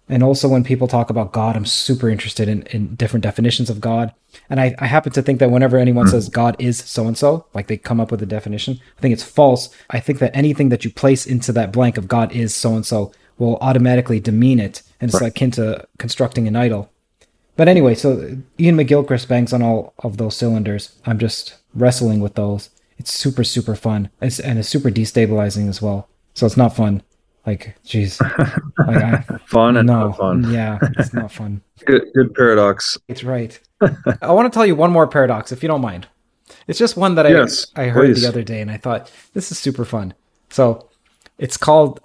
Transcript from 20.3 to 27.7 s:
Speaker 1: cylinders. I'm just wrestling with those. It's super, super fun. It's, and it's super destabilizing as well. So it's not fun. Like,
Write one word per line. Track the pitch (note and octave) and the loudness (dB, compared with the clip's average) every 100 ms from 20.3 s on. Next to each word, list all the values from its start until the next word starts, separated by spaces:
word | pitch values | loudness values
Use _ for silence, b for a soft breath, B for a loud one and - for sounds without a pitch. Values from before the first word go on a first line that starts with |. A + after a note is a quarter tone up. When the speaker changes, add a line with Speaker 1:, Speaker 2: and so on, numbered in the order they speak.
| - | -4
Speaker 1:
cylinders. | A#2+ A2 G#2 G#2 - _ - | -2 0 -2 -6 -8 _ -6
I'm | A2 | -2
just | A2+ - - - _ - | -2 -4 -12 -20 _ 0
wrestling | B2 B2 A#2+ G#2+ | 0 2 0 0
with | G2+ | -2
those. | - G#2 G2+ - _ _ - | -2 -4 -4 -8 _ _ -16
It's | - | -10
super, | - C#3+ C3 | -4 -4 -2
super | A#2 - A#2 G#2+ | -2 -2 -4 -4
fun. | A2+ G#2+ G2 - | -2 -2 -4 -6
It's, | C3+ A#2+ | -6 -4
and | C3+ A#2 | -4 -4
it's | G#2+ | -2
super | D3+ C#3 | -2 0
destabilizing | G#2+ A2 - A2 G#2+ G#2 G#2 G#2 | 0 -2 0 0 0 -2 -2 -4
as | F#2+ | -4
well. | G#2 G2+ - _ _ | -4 -6 -8 _ _
So | - A#2 | -2 0
it's | B2+ | 4
not | A#2+ - | 2 2
fun. | A2 G2+ - _ _ _ - | 0 -2 -6 _ _ _ -8
Like, | G2+ - | -8 -10